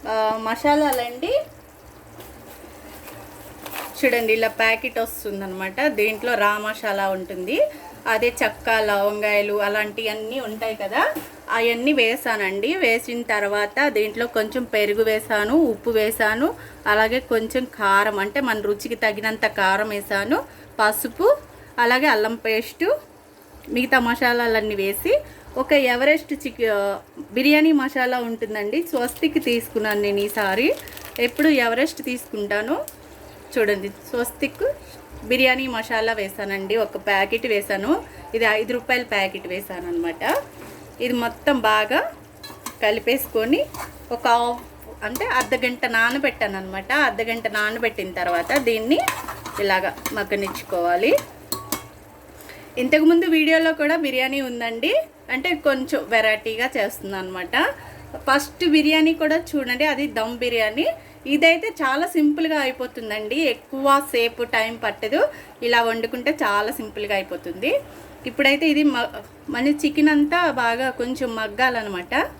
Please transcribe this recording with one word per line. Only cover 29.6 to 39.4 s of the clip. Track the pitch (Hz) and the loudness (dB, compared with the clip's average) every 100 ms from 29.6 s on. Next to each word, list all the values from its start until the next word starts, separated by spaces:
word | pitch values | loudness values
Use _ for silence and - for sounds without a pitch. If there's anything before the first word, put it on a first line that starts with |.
| 226 220 214 208 202 | -2 -4 0 0 0
నేను | 202 202 | 0 -2
ఈసారి. | 214 196 190 294 587 - - - - 240 | 0 0 2 2 0 -6 -16 -12 -2 -2
ఎప్పుడు | 240 311 277 233 | 2 4 4 2
ఎవరెస్ట్ | 233 311 - 254 | 2 0 -2 -8
తీసుకుంటాను. | 247 - 214 202 208 220 381 605 - - - - - - | -8 -8 -8 -4 -4 -2 -4 -6 -14 -20 -20 -20 -20 -6
చూడండి, | 254 208 202 202 196 - | 0 0 0 -4 -12 -8
స్వస్తిక్ | 240 240 - 285 - 480 587 - - - - 214 | -4 -4 -4 -6 -2 -4 -4 -12 -20 -18 -16 -2
బిర్యానీ | 247 254 254 262 | 2 4 2 -2
మసాలా | 226 220 226 226 220 | -6 -2 0 0 -2
వేసానండి, | 196 - 202 196 190 220 | -4 -6 -6 -4 -2 0
ఒక | 214 - - | 0 -4 0
ప్యాకెట్ | 196 196 226 247 | 2 2 0 0
వేసాను. | 208 202 196 214 381 - - - 226 | -2 0 -4 0 -2 -2 -18 -6 0
ఇది | 226 214 | 2 2
ఐదు | 226 247 | 0 -4
రూపాయల | 240 247 240 | 0 -2 0
ప్యాకెట్ | 202 190 185 | -2 -2 -4